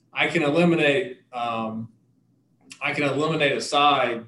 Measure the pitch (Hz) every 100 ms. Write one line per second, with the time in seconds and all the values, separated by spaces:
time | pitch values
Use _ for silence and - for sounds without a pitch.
0 | _ 131 156 165 143 160 175 160 147 135
1 | 123 - _ 123 120 113 110 113 117 _
2 | _ _ _ _ _ _ _ - 143 143
3 | 143 127 156 156 143 120 - 147 147 139
4 | 123 113